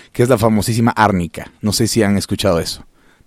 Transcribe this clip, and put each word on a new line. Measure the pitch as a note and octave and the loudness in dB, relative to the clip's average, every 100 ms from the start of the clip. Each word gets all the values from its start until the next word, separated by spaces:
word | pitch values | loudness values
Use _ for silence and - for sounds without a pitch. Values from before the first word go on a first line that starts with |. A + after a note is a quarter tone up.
| - | -12
que | - | -2
es | B2 | 2
la | A#2+ | 2
famosísima | A#2 G#2+ G2 A2+ A#2 | 2 0 0 0 0
árnica. | A2+ G#2+ F#2+ E2 - - - | 2 2 2 -2 -8 -16 -8
No | G#2+ | -4
sé | G2+ A2 | -2 0
si | A#2 | 0
han | G2+ G2+ | 0 0
escuchado | - G2 G2+ E2+ | -2 -2 0 -2
eso. | E2 - - _ _ _ | -4 -10 -18 _ _ _